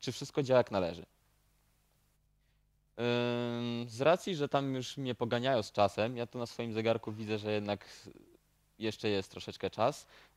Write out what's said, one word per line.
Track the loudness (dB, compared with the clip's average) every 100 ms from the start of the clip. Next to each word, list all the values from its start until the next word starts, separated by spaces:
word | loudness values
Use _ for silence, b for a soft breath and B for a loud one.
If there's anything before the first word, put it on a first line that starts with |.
czy | -8
wszystko | -6 -4 -2
działa | 4 6
jak | 6
należy. | 2 0 -2
Ym, | -12 _ _ _ _ _ _ _ _ _ _ _ _ _ _ _ _ _ _ -2 2 2 2 0 -2 -2 -2 -4 -4
z | 2
racji, | 4 4 2 -2
że | 0
tam | 0 0
już | -2 -6 -6
mnie | -4
poganiają | -2 0 2 4 2
z | 2
czasem, | 4 4 4 -2 -2
ja | -6
tu | -6
na | -6
swoim | -6 -4
zegarku | 0 2 0 -2
widzę, | -8 -4 -4
że | 0
jednak | -2 0 -4 -6 -20 -20 -20 -20 -20 _ _ _ -8
jeszcze | -6 -2 0
jest | 0 -2
troszeczkę | -10 -12 -6 -4
czas. | 2 0 0 -10 b b